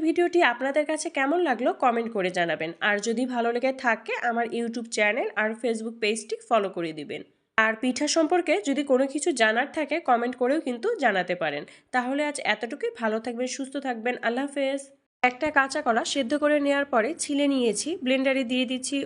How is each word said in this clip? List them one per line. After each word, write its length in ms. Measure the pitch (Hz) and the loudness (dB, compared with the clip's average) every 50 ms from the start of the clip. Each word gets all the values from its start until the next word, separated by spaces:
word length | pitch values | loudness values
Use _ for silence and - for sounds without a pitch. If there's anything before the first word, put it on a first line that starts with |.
| 320 | 2
ভিডিওটি 340 | 320 330 349 349 339 349 349 349 370 | 2 2 2 2 4 4 4 4 4
আপনাদের 340 | 349 - 262 277 269 302 294 302 | 2 2 -2 0 0 0 0 0
কাছে 160 | 311 302 - 339 - | -2 -4 -4 -4 -2
কেমন 220 | 277 269 277 320 359 359 285 | 0 0 2 2 2 2 2
লাগলো 200 | 240 214 254 320 - - 277 | 2 2 0 0 0 2 2
কমেন্ট 260 | 247 233 233 233 226 226 | 2 2 2 -2 -2 -2
করে 140 | 202 180 185 180 | -2 -2 0 0
জানাবেন, 340 | 185 170 170 156 151 160 165 165 - - | 0 0 0 0 -2 -4 -6 -4 -2 0
আর 80 | 214 208 202 208 | 0 0 0 0
যদি 160 | 233 220 233 262 254 247 | -2 -2 -2 -2 -2 -2
ভালো 160 | 240 226 233 240 | -2 0 0 0
লেগে 160 | 240 262 262 262 262 - | 0 0 -2 -2 0 0
থাকে 280 | 240 220 226 - - 494 453 - 240 | 0 0 0 -2 -6 -6 -4 -2 -2
আমার 160 | 226 233 233 233 - 233 | 0 -2 -2 -2 -2 -4
YouTube 300 | 233 226 233 247 226 233 - | -4 -4 -4 -6 -8 -4 0
চ্যানেল 320 | 226 208 208 214 262 392 - - 202 | 2 2 2 2 0 -2 -4 -2 -2
আর 80 | 214 220 226 226 | -2 -2 -2 -2
Facebook 340 | - 233 233 220 220 233 233 - - | -2 -2 -2 -2 -4 -8 -6 -2 0
পেজটি 320 | - 220 - - - 440 453 - | 0 0 0 -2 -6 -8 -6 -2
ফলো 220 | - 240 214 202 190 196 | 2 2 2 2 0 -2
করে 160 | 175 170 160 156 156 | -4 -6 -6 -6 -8
দিবেন। 220 | 143 - 120 - - _ _ _ _ _ - | -10 -10 -10 -12 -12 _ _ _ _ _ 0
আর 160 | 220 220 220 220 220 | 2 2 2 0 0
পিঠা 260 | 254 254 247 - 294 294 - | -2 -2 -2 0 0 0 2
সম্পর্কে 380 | 330 320 302 359 359 349 311 320 403 415 | 2 4 4 2 2 2 2 0 0 0
যদি 140 | 277 269 285 285 277 | -2 -2 0 2 2
কোনো 140 | 254 247 277 269 277 | 4 4 2 2 0
কিছু 160 | 294 - 359 285 226 | -2 -2 0 2 2
জানার 280 | 220 220 220 240 277 - - | 2 2 2 2 0 -2 -2
থাকে 180 | 320 294 262 294 339 339 - | -6 -4 -2 -4 -2 2 2
কমেন্ট 260 | 240 233 240 247 247 - | 2 2 2 -2 -2 0
করেও 180 | 247 247 294 320 311 | 0 2 2 0 0
কিন্তু 200 | 285 254 226 285 440 480 392 269 | -2 -4 -2 -2 -2 -2 2 2
জানাতে 320 | 220 196 185 175 185 175 175 | 2 2 2 0 0 -2 -2
পারেন। 220 | 165 151 143 147 - - - - _ _ - | -2 -2 -4 -4 -8 -10 -18 -20 _ _ -2
তাহলে 260 | 254 240 254 277 285 294 294 | -2 -2 0 -2 -2 -2 -2
আজ 80 | 285 - - - 214 | -2 -2 0 -2 -2
এতটুকুই, 380 | 214 247 226 294 285 453 466 466 - | -2 -2 -8 -6 -4 -6 -6 -4 -2
ভালো 160 | 233 220 220 226 226 | -2 -2 -2 -2 -4
থাকবেন, 220 | 247 233 233 254 247 - | -4 -4 -4 -4 -4 -4
সুস্থ 180 | - 269 262 - 285 269 | -8 -8 -8 -8 -6 -4
থাকবেন, 280 | 262 240 226 220 247 247 - - | -4 -6 -4 -2 -4 -4 -2 -2
আল্লাহ 180 | 233 240 262 285 | -2 -2 -2 -4
হাফেজ। 360 | 285 285 285 269 269 277 277 - - - _ _ _ _ _ - 247 | -4 -4 -2 -2 -2 -2 -4 -6 -10 -20 _ _ _ _ _ 0 0
একটা 180 | 254 - 311 302 302 | 0 0 -2 2 4
কাঁচা 240 | 285 269 262 277 302 294 | 2 2 2 0 -2 0
কলা 180 | 262 220 240 330 - - | 2 2 2 0 0 -2
সেদ্ধ 180 | 285 254 233 294 285 294 | -2 0 0 0 2 2
করে 140 | 294 302 294 285 | 4 4 4 4
নেওয়ার 220 | 277 277 277 285 277 269 | 2 2 2 0 2 2
পরে 160 | 226 208 285 339 - - | 2 2 2 -2 -4 -4
ছিলে 220 | - 285 277 285 277 277 | -2 0 2 4 4 4
নিয়েছি, 360 | 262 240 226 208 - - 294 359 370 262 | 4 2 2 0 0 -2 -4 -4 -2 0
ব্লেন্ডারে 380 | 254 262 262 262 269 262 269 262 226 | 0 2 2 2 2 2 2 0 0
দিয়ে 140 | 254 254 254 233 | 0 0 0 0
দিচ্ছি 260 | 254 247 254 - 285 277 269 | -2 -4 -4 -4 -4 -4 -2